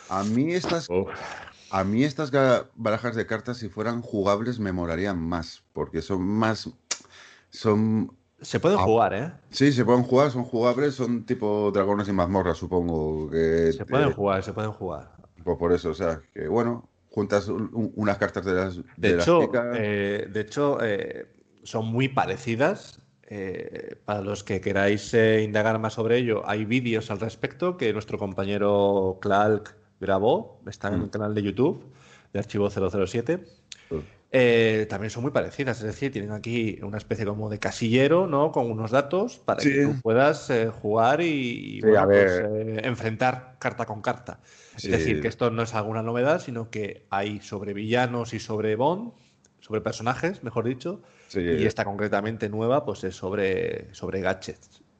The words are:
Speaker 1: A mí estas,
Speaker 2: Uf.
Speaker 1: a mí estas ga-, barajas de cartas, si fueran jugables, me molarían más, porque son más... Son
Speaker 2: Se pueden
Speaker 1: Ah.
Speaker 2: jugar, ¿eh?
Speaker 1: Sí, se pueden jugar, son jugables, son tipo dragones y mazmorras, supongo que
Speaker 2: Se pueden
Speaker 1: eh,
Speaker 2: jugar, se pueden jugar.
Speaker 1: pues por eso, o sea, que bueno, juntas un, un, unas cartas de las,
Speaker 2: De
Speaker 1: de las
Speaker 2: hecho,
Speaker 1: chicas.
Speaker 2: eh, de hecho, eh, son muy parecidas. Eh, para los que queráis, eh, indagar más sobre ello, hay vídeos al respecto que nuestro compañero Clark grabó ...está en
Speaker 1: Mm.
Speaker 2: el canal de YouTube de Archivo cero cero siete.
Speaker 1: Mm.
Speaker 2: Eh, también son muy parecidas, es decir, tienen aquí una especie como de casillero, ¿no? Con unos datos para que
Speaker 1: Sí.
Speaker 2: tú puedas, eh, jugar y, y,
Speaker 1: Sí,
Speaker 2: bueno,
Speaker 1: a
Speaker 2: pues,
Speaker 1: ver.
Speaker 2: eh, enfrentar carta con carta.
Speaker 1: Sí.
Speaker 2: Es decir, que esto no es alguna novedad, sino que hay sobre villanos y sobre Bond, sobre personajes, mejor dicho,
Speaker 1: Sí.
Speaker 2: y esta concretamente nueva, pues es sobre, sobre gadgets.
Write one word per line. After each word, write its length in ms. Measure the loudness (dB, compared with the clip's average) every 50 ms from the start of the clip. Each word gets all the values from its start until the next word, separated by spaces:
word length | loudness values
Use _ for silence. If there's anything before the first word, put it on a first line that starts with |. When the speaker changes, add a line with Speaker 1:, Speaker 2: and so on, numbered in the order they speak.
| -10 -6
Speaker 1:
A 120 | -4 -2 -2
mí 280 | 0 0 0 0 0 0
estas, 380 | -2 -2 -2 -4 -4 -4 -2
Speaker 2:
Uf. 180 | -2 -2 -2 -2 -6 -12 -12 -12 -14 -14 -16 -18 -20 -20 -16 -4
Speaker 1:
a 120 | -2 0 0
mí 220 | 2 2 2 2
estas 260 | 2 0 -4 -6 0
ga-, 360 | 2 4 6 6 4 4 2 -4 _
barajas 420 | -4 -2 -2 0 0 -2 -4 -2
de 80 | -2 -2
cartas, 320 | -2 -4 -6 -4 -6 -8
si 140 | -8 -8 -10
fueran 320 | -6 -4 -4 -4 -4 -4 -6
jugables, 560 | -4 -2 0 2 4 2 2 0 -4 -4 -4
me 140 | -2 -2 -2
molarían 460 | -2 -2 -2 -2 -2 -2 -2 -2 -2
más, 460 | -2 -2 -2 -4 -4 -6 -12 -20 _ _ _
porque 300 | -8 -6 -4 -4 -6 -4
son 180 | -2 -2 -2 0
más... 460 | 0 0 0 0 0 0 -2 -6 -12 -14 _ _ _ -10 -10 -10 -20 -20 -20 -20 -20 -20 -20 _ _
Son 680 | -18 -2 2 2 4 4 4 2 2 0 0 -2 -8 _ _ _ _ _ -14
Speaker 2:
Se 160 | -4 -4 2
pueden 200 | 2 4 4 4
Speaker 1:
Ah. 40 | 4
Speaker 2:
jugar, 320 | 4 6 6 4 4 2
¿eh? 180 | 0 -4 -6 -8 -14 _ _
Speaker 1:
Sí, 220 | 0 4 4 4 6
se 120 | 4 6
pueden 180 | 6 6 4 6
jugar, 300 | 4 4 4 4 4 2
son 100 | -2 -6
jugables, 520 | -2 -2 2 2 2 2 2 0 0 0
son 280 | -2 -2 -2 -2 -4 -2
tipo 460 | -4 -4 -2 0 0 0 2 0 2
dragones 380 | 2 2 2 2 2 0 0 0
y 40 | 2
mazmorras, 460 | 2 2 2 2 2 2 2 0 -2
supongo 720 | -4 -2 -2 0 0 0 -2 -2 -2 -2 -2 -4 -4 -4
que 420 | 0 0 2 4 4 4 4 2 2
Speaker 2:
Se 140 | 0 -4
pueden 220 | -2 0 2 2 2
Speaker 1:
eh, 40 | 0
Speaker 2:
jugar, 300 | 0 0 0 0 0 -2
se 100 | -6 -6
pueden 200 | -6 -6 -6 -6
jugar. 400 | -8 -8 -8 -8 -10 -12 -16 _ -20 -20 _ _ -12 -4
Speaker 1:
pues 120 | -4 -2 0
por 140 | 2 2 2
eso, 180 | 2 2 -2
o 40 | -4
sea, 260 | -2 -2 -2 -2 -4 -8 _ _
que 140 | -10 -4 -2
bueno, 400 | 0 0 0 0 -2 -6 -10 _ _ _ _ _
juntas 380 | -4 -4 -2 2 0 0 0
un, 240 | 0 -4 -4 -4 -6 -4
un, 200 | -4 -4 -4 -4
unas 240 | -2 0 0 0 0
cartas 260 | -2 -2 -2 -4 -2
de 80 | 0 0
las, 240 | 0 0 -2 -4
Speaker 2:
De 60 | -8 -12 -14 -10 0 2 4
Speaker 1:
de 60 | 4
las 80 | 4 6
Speaker 2:
hecho, 180 | 6 6 6 4
Speaker 1:
chicas. 340 | 4 2 -2 -2 -2 -2 -2
Speaker 2:
eh, 500 | -2 0 0 0 0 -2 -2 -4 -4 -6
de 120 | -6 -6
hecho, 380 | -6 -4 -2 0 0 0 2 0 0
eh, 440 | 0 -2 -2 -4 -6 -10 -12 -12 -16 _ _ _ _ _ _ -18
son 240 | -6 -4 -4 -4
muy 220 | -2 0 0 0 2
parecidas. 880 | 2 0 0 0 -4 -6 -4 -4 0 2 2 0 0 -2 -8 -18 -20 -20 _ _ _ _ _ -14 -10
Eh, 600 | -8 -8 -8 -8 -8 -10 -10 -12 -12 -12 -14 -16 -14 _
para 160 | -6 -6 -4 -4
los 200 | -4 -6 -6 -4
que 160 | -4 -4 -2
queráis, 540 | -2 0 0 2 4 4 2 0 -2 0 4
eh, 280 | 4 6 6 6 4 2
indagar 360 | 2 2 2 2 4 2 2
más 160 | 0 -4 -2
sobre 240 | -2 2 2 2 2
ello, 240 | 4 2 0 0 0
hay 180 | -2 -2 -2 0
vídeos 440 | 0 0 0 0 0 -2 -2 -2 -4 -6
al 80 | -4
respecto 560 | -4 -6 -6 -6 -8 -8 -6 -4 -4 -4 -2 0
que 140 | 0 0 0
nuestro 260 | -2 -4 -6 -6 -6
compañero 1000 | -6 -6 -4 -4 -4 -2 0 0 2 2 4 4 4 4 4 2 2 0 -2 -4 -2
Clark 520 | 2 2 4 4 4 2 0 -2 -8 -20 _ _ _ _ _
grabó ... 600 | -2 0 0 2 4 2 2 2 0 -6 -16 -18 -16
está 220 | -16 -14 -6 -4 -4
en 100 | -2 -2
Speaker 1:
Mm. 40 | -4
Speaker 2:
el 60 | -4
canal 240 | -4 -4 -4 -2 -2
de 80 | -2 -2
YouTube 420 | -2 0 2 2 0 0 -2 -10 -20 -20 -20 -20 -20 -20 -20 _ _ _
de 80 | -6
Archivo 280 | -6 -4 -2 0 0 0
cero 180 | 0 0 -2 0
cero 160 | 0 0 -2
siete. 320 | 0 -2 -4 -2 -2 -2 -4 -4 -14 -20 _ _ _ -20 -20 -12 _
Speaker 1:
Mm. 80 | -8 -8 -8 -10 -20 _ _ _ 2
Speaker 2:
Eh, 520 | 4 6 6 6 6 6 4 4 2 0 -2
también 220 | -4 -6 -6 -6
son 120 | -6 -4 -6
muy 80 | -2 0
parecidas, 460 | 0 -2 -2 -4 -4 -4 -4 -4 -4
es 60 | -4
decir, 260 | -8 -6 -4 -6 -4 -4
tienen 200 | -4 -6 -6 -8
aquí 460 | -8 -6 -4 -2 -2 -2 -2 -4 -6 -8
una 140 | -8 -8 -8
especie 260 | -4 -6 -4 -2 -2
como 220 | -4 -2 -4 -4 -6
de 80 | -6 -4
casillero, 680 | -6 -6 -4 -2 0 2 4 6 6 6 6 4 2
¿no? 240 | 2 2 2 0 2
Con 200 | 2 0 -2 -2
unos 200 | -2 -4 -4 0
datos 480 | 2 2 2 2 -2 -2 -2 -2 -6 -8
para 240 | _ -2 -2 2 2
que 60 | 2 4
Speaker 1:
Sí. 80 | 4 2
Speaker 2:
tú 160 | 2 0 0 0
puedas, 460 | 2 4 6 6 4 4 0 -2 0
eh, 180 | 0 2 2 0
jugar 500 | -2 -4 -4 0 2 4 4 4 4 4 2
y, 40 |
y, 540 | 0 0 -2 -2 -4 -4 -6 -8 -10 -8 2
Speaker 1:
Sí, 60 | 4
Speaker 2:
bueno, 140 | 6 6 8
Speaker 1:
a 40 | 8
Speaker 2:
pues, 360 | 8 8 8 8 6 4 2 0
Speaker 1:
ver. 260 | 0 -2 -4 -4 -4
Speaker 2:
eh, 120 | -4 -4 -2
enfrentar 720 | -2 -4 -2 -2 -4 -2 0 0 0 0 -2 -10 -18 -18 _
carta 260 | -6 -6 -4 -4 -6
con 140 | -6 -6 -4 -4
carta. 380 | -4 -4 -4 -8 -16 -16 -16 _ _ -20 -20 -20 -20 -18
Speaker 1:
Sí. 140 | -10 -4 0
Speaker 2:
Es 80 | 0 2
decir, 220 | 2 2 0 0 0
que 60 | -4
esto 220 | -2 0 -2 0
no 120 | 0 0 -4
es 120 | -2 -2
alguna 280 | -4 -4 -2 -4 -4 -4
novedad, 380 | -2 -2 0 2 2 0 0
sino 300 | -2 -6 -8 -8 -8 -8
que 360 | -8 -8 -8 -8 -8 -12 _ _
hay 300 | -4 -2 -2 -2 -6 -8
sobre 320 | -10 -10 -10 -8 -8 -8 -8
villanos 580 | -6 -2 0 2 2 2 2 0 -4 -6 -6 -8
y 80 | -10
sobre 340 | -8 -6 -6 -2 0 0 0
Bond, 360 | 2 2 0 0 0 -6 -12 -14 _ _ _ _ _ _ _ _ _
sobre 220 | _ -6 -6 -4 -4
personajes, 600 | -4 -6 -4 -2 -2 -2 0 -2 -4 -4 -4 -10
mejor 220 | -6 -4 -2 -2
dicho, 380 | -2 -4 -4 -6 -8 -8 -10 -14 -20 _ _ -20 _
Speaker 1:
Sí. 120 | -4 -2
Speaker 2:
y 260 | 0 2 2 2 2
esta 180 | 0 2 0 -4
concretamente 640 | -4 -2 -4 -2 0 0 0 -2 -2 -6 -4 -6 -4
nueva, 360 | -2 -2 0 2 0 0 0
pues 180 | -2 -8 -6 -6
es 100 | -8 -8
sobre, 800 | -6 -6 -4 -2 0 0 0 0 0 -2 -4 -4 -8 -10 -14 -14
sobre 260 | -10 -8 -6 -4 -2 -2
gadgets. 600 | -2 -2 -2 -6 -14 -14 -14 -18 _ _ _ _ _ _